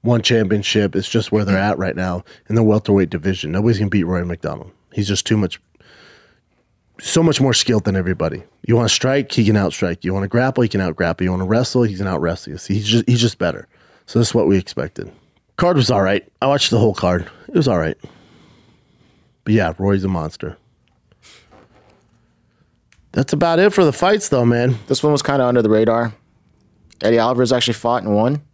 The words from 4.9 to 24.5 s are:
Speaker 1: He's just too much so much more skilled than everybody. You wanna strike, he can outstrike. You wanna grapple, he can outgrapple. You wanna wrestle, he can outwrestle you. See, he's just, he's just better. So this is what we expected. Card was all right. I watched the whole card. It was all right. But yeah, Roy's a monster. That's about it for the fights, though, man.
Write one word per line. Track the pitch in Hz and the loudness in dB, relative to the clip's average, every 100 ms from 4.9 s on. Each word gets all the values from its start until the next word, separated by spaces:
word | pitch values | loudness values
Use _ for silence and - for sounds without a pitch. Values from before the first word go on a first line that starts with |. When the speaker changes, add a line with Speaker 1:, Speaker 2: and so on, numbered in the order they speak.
Speaker 1:
He's | - 98 | -6 -2
just | 101 - | -4 0
too | 107 | 0
much | 92 - _ _ _ - - - _ _ _ _ _ _ _ - | 0 -6 _ _ _ -20 -20 -20 _ _ _ _ _ _ _ -16
so | - 165 | -2 2
much | 165 135 | 2 2
more | 135 | 2
skilled | 113 - 110 | 2 0 0
than | 101 98 | 0 -2
everybody. | 90 90 82 69 - _ - | -2 -2 -4 -6 -16 _ 0
You | 117 | 2
wanna | 110 | 2
strike, | - 131 139 123 | 0 0 0 0
he | - | 0
can | 107 104 | 2 2
outstrike. | 90 - 92 85 | 0 -2 -6 -4
You | 92 | -4
wanna | 95 98 | -4 -2
grapple, | 120 131 127 | 0 0 0
he | 117 | 0
can | 101 | 0
outgrapple. | 90 78 85 82 | -4 -2 -4 -2
You | 92 | -2
wanna | 92 92 | -2 0
wrestle, | 113 123 127 | 0 0 0
he | 113 | 0
can | 92 98 | -2 -4
outwrestle | 85 82 85 - | -2 -4 -4 -10
you. | 87 | -14
See, | - | -4
he's | 104 104 | -4 0
just, | 120 117 | 0 2
he's | 123 | 2
just | 117 - | 0 -2
better. | 87 67 - _ _ _ - | -6 -6 -16 _ _ _ -4
So | 113 | 0
this | 113 | 0
is | |
what | 120 85 | 2 2
we | 98 | 0
expected. | 90 - 78 - - _ _ _ _ - | -2 -8 -8 -10 -16 _ _ _ _ -2
Card | 175 160 | 0 2
was | 113 | 2
all | 107 | 2
right. | 95 101 _ _ | 2 -2 _ _
I | 131 | 0
watched | 143 - | 0 0
the | 113 | 2
whole | 110 | 2
card. | - 90 90 82 - - | 2 0 0 -4 -18 -4
It | |
was | 240 131 | 0 0
all | 92 | 0
right. | 80 - - - _ _ _ _ _ _ _ _ _ _ _ _ | -2 -6 -14 -20 _ _ _ _ _ _ _ _ _ _ _ _
But | - | 0
yeah, | 107 85 82 | 2 0 -2
Roy's | 98 98 | -2 0
a | 95 | -2
monster. | 90 78 - 71 - _ _ _ _ _ _ - - _ - _ _ _ _ _ _ _ _ _ _ _ _ _ _ _ | -4 -6 -10 -12 -14 _ _ _ _ _ _ -20 -20 _ -20 _ _ _ _ _ _ _ _ _ _ _ _ _ _ _
That's | - 135 | -4 -2
about | 151 170 165 | 0 2 4
it | 202 | 4
for | 196 | 4
the | 165 | 2
fights, | - 180 208 - | 2 2 2 2
though, | 131 | 2
man. | 120 | 2